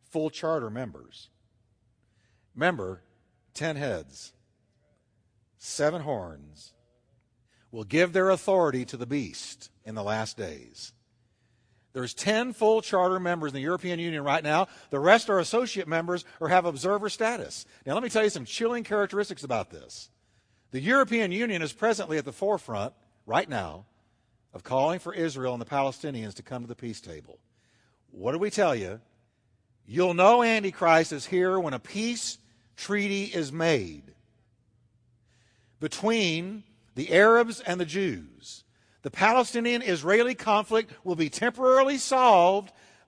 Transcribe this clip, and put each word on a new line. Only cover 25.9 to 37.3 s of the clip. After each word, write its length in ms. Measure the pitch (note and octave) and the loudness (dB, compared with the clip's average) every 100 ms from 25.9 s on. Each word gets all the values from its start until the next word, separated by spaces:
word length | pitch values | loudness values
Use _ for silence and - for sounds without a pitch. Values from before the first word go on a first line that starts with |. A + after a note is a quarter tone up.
| B2+ D#3 C3 A2 G2 | -4 -10 -8 -10 -12
to 60 | |
come 220 | - B2 | -12 -12
to 40 | A#2 | -12
the 60 | |
peace 260 | A#2 A#2+ G#2+ | -12 -12 -12
table. 380 | - D#2+ - - _ _ _ _ _ _ _ | -14 -18 -18 -20 _ _ _ _ _ _ _
What 220 | F2 G2+ | -8 -6
do 80 | D#3 | -4
we 100 | G#3 | -4
tell 260 | G3+ F#3 B2 | 0 2 2
you? 240 | F#2 A2 _ _ _ _ _ _ _ _ - | -4 -10 _ _ _ _ _ _ _ _ -10
You'll 300 | B2 F3+ E3+ | -2 0 6
know 260 | F#3+ A#3+ | 6 6
Antichrist 720 | A#3 A3+ G3+ - E3+ E3 E3 | 4 2 -2 0 6 6 4
is 140 | D3 - | -4 -4
here 320 | F#3 F3+ F#3+ | 0 2 0
when 160 | E3+ B2+ | -2 -6
a 40 | |
peace 600 | - G3+ A3+ A#3+ - - _ _ _ - | -8 -6 -4 -4 -8 -10 _ _ _ -18
treaty 500 | - G3+ G3+ G3 G3+ | -4 -2 0 -2 -2
is 260 | G3+ D3 | -4 -6
made 640 | D#3 E3 D3 F2+ D2+ C2+ _ _ _ _ _ _ _ _ _ _ _ _ _ _ _ _ _ | 0 2 2 0 -10 -20 _ _ _ _ _ _ _ _ _ _ _ _ _ _ _ _ _
between 840 | - - G#3 A3+ F#3+ D#3+ F3+ G#3+ - _ _ - | -10 -2 0 2 0 -2 -6 -12 -16 _ _ -10
the 180 | D#3 | 2
Arabs 460 | E3 G#3+ | 6 8